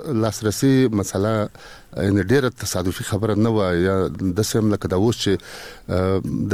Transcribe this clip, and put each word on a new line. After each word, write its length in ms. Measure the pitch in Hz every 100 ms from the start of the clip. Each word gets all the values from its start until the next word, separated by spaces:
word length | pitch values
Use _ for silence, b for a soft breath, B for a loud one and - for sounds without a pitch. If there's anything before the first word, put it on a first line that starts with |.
| -
لاسرسی 760 | 120 110 - 107 98 135 135 127
مسئله، 580 | 107 92 95 104 110 104 B B B B -
یعنی 260 | 95 101
ډېره 260 | 92 131 127 -
تصادفي 440 | 95 95 90 87
خبره 320 | - 101 107 101
نه 140 | 113
وه. 260 | 110 95 87
یا 320 | 92 95 90
داسې 480 | 90 95 90 107 117
هم 180 | 107
لکه 140 | 101 90
دا 80 | 92
اوس 220 | 110 113
چې، 60 | -
ام، 1160 | 92 - - - - - 92 92 95 - -
د 60 | 101